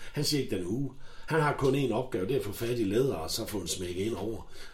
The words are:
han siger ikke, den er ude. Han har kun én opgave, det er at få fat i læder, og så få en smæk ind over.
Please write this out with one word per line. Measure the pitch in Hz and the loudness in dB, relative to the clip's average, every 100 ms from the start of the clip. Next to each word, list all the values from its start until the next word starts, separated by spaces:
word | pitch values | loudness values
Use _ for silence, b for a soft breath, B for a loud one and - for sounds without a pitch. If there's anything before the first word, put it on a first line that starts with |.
| B | B
han | - | -2
siger | 147 147 | 2 2
ikke, | 123 98 | 2 -2
den | |
er | 87 | 0
ude. | 120 139 - b b - | -2 -2 -6 b b 0
Han | 156 | 4
har | 151 | 4
kun | 123 131 139 | 4 4 4
én | 131 | 4
opgave, | 107 - 107 95 | 2 0 -2 2
det | 135 | 0
er | |
at | 104 | 0
få | |
fat | 98 117 120 | -4 -2 0
i | |
læder, | 98 107 135 95 | 2 4 4 2
og | 80 | -2
så | - 110 | -4 -2
få | 104 | -4
en | 85 | -4
smæk | - 90 90 | -4 -4 -2
ind | 104 117 | -2 -2
over. | 104 110 - B B | -4 -6 -8 B B